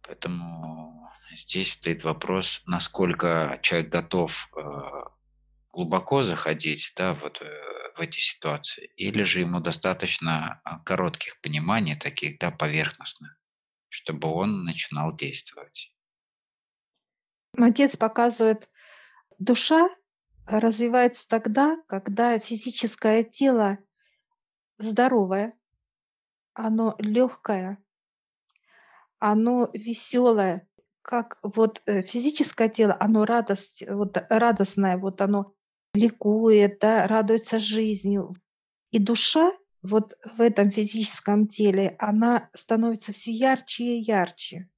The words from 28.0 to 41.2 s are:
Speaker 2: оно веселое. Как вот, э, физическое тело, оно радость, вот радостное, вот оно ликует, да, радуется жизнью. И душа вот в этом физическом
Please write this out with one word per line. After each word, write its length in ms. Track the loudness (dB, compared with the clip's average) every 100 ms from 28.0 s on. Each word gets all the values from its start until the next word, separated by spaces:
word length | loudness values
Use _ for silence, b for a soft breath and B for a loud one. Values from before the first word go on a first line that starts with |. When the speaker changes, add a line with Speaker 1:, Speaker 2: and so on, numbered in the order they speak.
| _ _ _ _ _ _ b b b b b _
Speaker 2:
оно 500 | 0 2 2 2 0
веселое. 960 | -4 -10 -10 -4 2 4 4 2 -2 _ _ _ _
Как 360 | -6 -6 -6 -10
вот, 400 | -8 2 2 2 -2
э, 160 | -2
физическое 640 | -2 -2 -2 0 -4 0 0
тело, 280 | 4 2 4
оно 240 | 2 4 4
радость, 580 | 0 0 -4 -6 -18 -10
вот 300 | -4 -2 -4 0
радостное, 680 | 2 4 2 0 2 0 0
вот 220 | -4 -2
оно 320 | 0 0 -2 _ _ _ _
ликует, 840 | 2 2 2 0 4 6 8 6 4
да, 260 | 2 4 4
радуется 500 | 2 2 0 0 -2
жизнью. 760 | 0 0 0 -2 -2 -2 -4 -12 _ _ _ _ _
И 60 | 0
душа 520 | 2 2 2 4 4 2 _ _
вот 320 | 0 0 0 -10 -18 2
в 40 |
этом 280 | 4 6 2
физическом 760 | 2 -2 -2 -4 -4